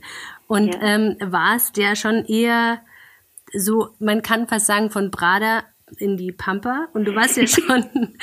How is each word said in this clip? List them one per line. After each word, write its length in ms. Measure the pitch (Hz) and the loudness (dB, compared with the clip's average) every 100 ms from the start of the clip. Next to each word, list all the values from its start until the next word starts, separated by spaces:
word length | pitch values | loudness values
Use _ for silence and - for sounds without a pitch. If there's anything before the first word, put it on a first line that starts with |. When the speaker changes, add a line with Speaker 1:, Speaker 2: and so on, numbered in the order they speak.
| - - - - - | -12 -16 -16 -14 -2
Speaker 1:
und, 280 | 208 208 - | 2 2 2
Speaker 2:
Ja. 200 | 214 208 | 0 2
Speaker 1:
ähm, 200 | 214 - | 2 0
warst 560 | 196 175 175 233 - - | -2 0 2 2 0 0
ja 180 | 202 208 | 0 0
schon 300 | 214 220 220 | 0 0 0
eher 520 | 220 233 233 233 233 - - - - _ - - | 0 2 2 0 -2 -8 -20 -20 -20 _ -20 -10
so, 340 | 202 190 220 214 - | -4 0 0 -2 -4
man 220 | 214 214 | 0 0
kann 260 | 214 226 233 | 0 -2 0
fast 200 | 220 - | -2 2
sagen, 220 | 208 214 | 0 0
von 220 | 214 196 | -2 -4
Prada 520 | - 175 196 220 226 - _ _ - | 0 2 2 2 0 -4 _ _ -6
in 180 | 202 190 | -4 -2
die 140 | 185 | -6
Pampa. 560 | 180 - 196 247 262 330 | -6 -4 -4 -2 -4 -4
Und 140 | 220 208 | -2 -2
du 80 | 202 | 2
warst 220 | 254 254 | 2 2
ja 100 | 233 | 2
<laughs> 0 | |
schon, 680 | - - 254 - 277 226 - | 2 2 2 0 -2 -4 -6